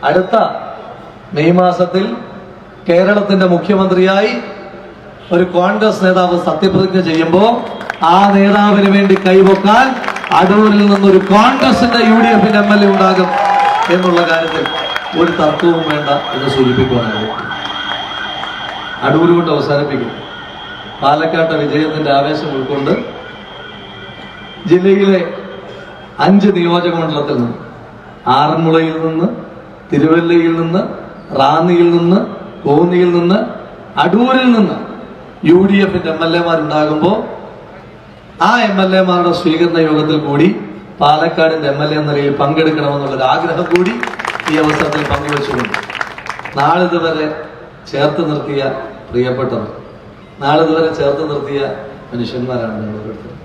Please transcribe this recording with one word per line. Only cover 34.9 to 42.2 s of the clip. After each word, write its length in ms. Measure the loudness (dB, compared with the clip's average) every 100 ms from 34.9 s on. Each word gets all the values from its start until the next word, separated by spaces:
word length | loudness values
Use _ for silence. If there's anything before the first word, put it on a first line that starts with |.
| -14 -16 -18 -20 -4 4
യു 100 | 4 6
ഡി 80 | 2
എഫിന്റെ 260 | 2 0 -2
എം 100 | -2
എൽ 80 | 0 0
എമാർ 180 | 0 0
ഉണ്ടാകുമ്പോ 480 | 0 0 0 0 0 0 -4 -12 -16 -18 -20 -20 -20 -20 -20 -20 -20 -2 0
ആ 20 | 2 0
എം 100 | 0
എൽ 100 | 2 2
എമാരുടെ 360 | 2 2 0 0
സ്വീകരണ 400 | 0 2 2 2 2
യോഗത്തിൽ 320 | 2 0 -2 0
കൂടി 220 | 2 2 2 -8 -16 -18 -2
പാലക്കാടിന്റെ 680 | 2 2 0 2 0 0 -2
എം 80 | -2
എൽ 80 | -2
എ 20 | -2
എന്ന 100 | -2
നിലയിൽ 220 | 0